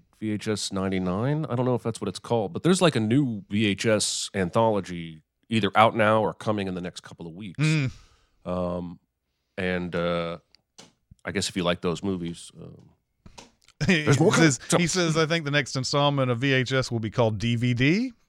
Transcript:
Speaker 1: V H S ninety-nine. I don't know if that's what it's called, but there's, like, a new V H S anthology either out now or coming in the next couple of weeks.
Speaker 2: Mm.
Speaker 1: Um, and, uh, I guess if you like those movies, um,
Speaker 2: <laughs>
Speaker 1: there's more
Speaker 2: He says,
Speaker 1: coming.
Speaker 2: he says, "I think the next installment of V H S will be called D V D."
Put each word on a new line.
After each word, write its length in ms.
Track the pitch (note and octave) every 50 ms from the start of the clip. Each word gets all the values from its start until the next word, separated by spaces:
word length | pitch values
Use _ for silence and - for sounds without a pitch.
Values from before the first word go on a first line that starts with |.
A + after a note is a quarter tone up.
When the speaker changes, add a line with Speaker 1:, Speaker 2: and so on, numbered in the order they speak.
| _ _ _ _
Speaker 1:
V 100 | - G#2+ G#2
H 160 | G#2 - A2
S 240 | G#2+ G2 - - G2
ninety-nine. 720 | G2 F#2+ G2 F#2+ F#2 F#2 F2+ F2+ F#2+ A2+ C3+ D3 D#3 D#3+ -
I 60 | A#2+
don't 100 | A#2+ B2+
know 80 | B2+ B2
if 80 | A2+ -
that's 180 | A#2 A2 -
what 80 | - G2+
it's 120 | F2+ -
called, 320 | - - A#2+ A#2 G#2+ F#2 E2
but 80 | F#2+ -
there's, 180 | D#3 F#3 F3+
like, 140 | F#3 E3+ C#3+
a 40 | B2
new 420 | A2 G#2+ A#2 C#3 D3 B2+ A2+ G2+ F2+ -
V 160 | G2 G#2 A2
H 180 | G#2 G2 F2 -
S 440 | A#2 G#2+ G#2 - - - - - - -
anthology 880 | G2+ F#2+ F2 - A#2 A2+ A2+ G#2+ G2+ F2+ E2+ F2+ E2+ E2 E2 D#2+ D#2 - _ _ _ _ -
either 200 | A2+ A2 G2+ G2 -
out 200 | F#2 A2 A2+ E2
now 260 | A2 G#2+ G#2 A2 A2 G#2+
or 100 | F2+ D#2+
coming 360 | - - A2+ G#2+ G#2 G2 F#2+
in 60 | F2+
the 60 | F2+
next 200 | F2 F2+ E2 -
couple 260 | - - - - F2
of 80 | E2+ D#2+
weeks. 280 | F2 - - D#2+ - D3
Speaker 2:
Mm. 280 | D#3 D#3 D#3 C#3 B2 - - - _ _ _ _ _ _ _ -
Speaker 1:
Um, 520 | F2 F2+ F2+ F2+ F2 F2 F2 F2 F2 E2+ - _ _ _ _ _ _ _ _ _ _ _ -
and, 360 | F#2+ F#2 F2+ F2+ F2 F2 E2
uh, 420 | F2 E2+ E2+ F2 E2+ E2+ E2+ E2+ E2 - _ _ _ _ _ _ - - - _ _ _ _ - - -
I 80 | - E2
guess 160 | G2 G2 -
if 80 | -
you 60 | G2 F2
like 160 | E2+ F2 F2
those 220 | - F#2 E2+ D#2+ -
movies, 480 | G2 F#2+ F2+ E2+ E2+ E2+ - - - - D#2+
um, 300 | E2+ E2+ - - - - _ _ _ _ _ _ _ - - - - - _ _ _ _ _ -
Speaker 2:
<laughs> 0 |
Speaker 1:
there's 400 | D3 C#3+ F#3 D#3+ D3+ C#3+ C#3 C3+
more 120 | D#3 F#3+ -
Speaker 2:
He 80 | -
says, 180 | E3 D#3+ C3+ -
Speaker 1:
coming. 240 | - - - E3 F3
Speaker 2:
he 40 |
says, 300 | E3 - F#3 F3 E3 D#3
"I 100 | D#3+ D#3+
think 180 | D3 E3 E3+ D#3
the 60 | C#3+
next 240 | C#3 D3 C#3+ - -
installment 560 | C#3 B2+ - - D3 C#3+ C#3+ C#3+ C#3 C3 B2+
of 80 | B2 A#2
V 140 | B2 C#3+ C3+
H 180 | C3 B2+ A2+ C3
S 200 | C3 B2+ - A#2+
will 80 | A#2
be 100 | A2 A2+
called 280 | F#2+ - A#2+ A2 G#2+ G2+
D 180 | G#2 A#2 A#2+
V 180 | A#2 A#2 B2 B2
D." 380 | A#2 C3 C#3 E3 G3+ B3 C4 A#3+ _ _